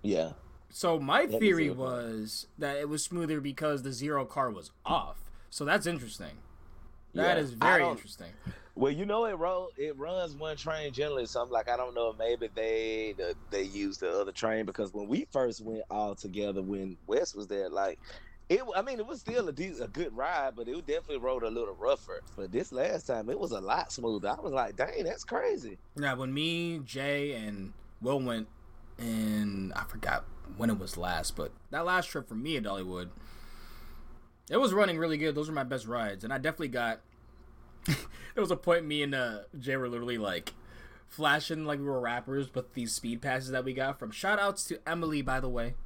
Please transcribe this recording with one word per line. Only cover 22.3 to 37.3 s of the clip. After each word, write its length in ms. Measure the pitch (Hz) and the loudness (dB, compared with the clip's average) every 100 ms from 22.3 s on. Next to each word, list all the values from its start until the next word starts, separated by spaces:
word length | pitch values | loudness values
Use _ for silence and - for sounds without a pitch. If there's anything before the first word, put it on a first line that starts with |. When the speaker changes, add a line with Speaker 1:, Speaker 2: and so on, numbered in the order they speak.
| - | -8
Speaker 1:
But 160 | 95 | -2
this 200 | 110 - | -2 -2
last 360 | 127 127 160 - | 0 2 0 0
time, 220 | 117 107 | -2 0
it 80 | - | -2
was 120 | 170 | -2
a 80 | 107 | -2
lot 320 | 95 147 - | 0 0 0
smoother. 380 | - 117 107 101 | -2 0 0 0
I 100 | 147 | -2
was 140 | 190 | 0
like, 220 | 135 113 98 | 0 0 0
"Dang, 260 | 147 - | 0 0
that's 220 | 175 - - | -2 -4 -4
crazy." 520 | 240 494 415 117 92 - 147 | 0 2 0 -4 -12 -14 -2
Speaker 2:
Yeah, 140 | 143 | -2
when 200 | 127 131 | 0 -2
me, 460 | 139 160 170 170 165 131 | 0 0 0 0 -4 -6
Jay, 480 | 135 139 143 147 | -4 0 0 0
and 400 | 120 107 101 98 - - - | -2 -4 -6 -8 -10 -16 -4
Will 220 | 117 139 | 0 2
went, 260 | 127 113 110 - - - - - | 2 -2 -4 -12 -18 -18 -16 -6
and 760 | 117 110 107 107 104 98 95 | -2 2 2 2 2 0 -2
I 100 | - - | -4 -4
forgot 380 | - - - - - - 98 | -4 0 0 -2 -10 -10 0
when 140 | 117 | 2
it 80 | 101 | 2
was 160 | 92 87 | -2 -2
last, 380 | 90 85 - - | 0 0 -2 -4
but 160 | 73 - - | -6 -6 -6
that 120 | 143 | -2
last 220 | 170 180 - | 2 2 2
trip 160 | 151 120 | -6 -4
for 60 | 110 | -4
me 200 | 143 147 | -2 -2
at 60 | |
Dollywood, 460 | 104 98 92 90 90 - - - - - - - - - - - - - - | 0 -2 -2 -4 -6 -10 -14 -14 -14 -14 -14 -12 -12 -12 -12 -16 -18 -20 2
it 80 | 147 | 4
was 160 | 233 | 6
running 240 | 190 196 165 | 6 6 4
really 200 | 165 156 | 2 2
good. 180 | 156 147 | 2 0
Those 140 | 151 | 0
were 60 | 151 | -2
my 80 | |
best 220 | 127 131 110 | 0 -2 -2
rides, 360 | 120 107 98 | 0 0 -2
and 80 | 110 | -4
I 60 | 135 | 0
definitely 320 | 147 156 147 | -2 -2 -2
got, 320 | 123 117 113 - - - | 0 0 -2 -8 -20 -20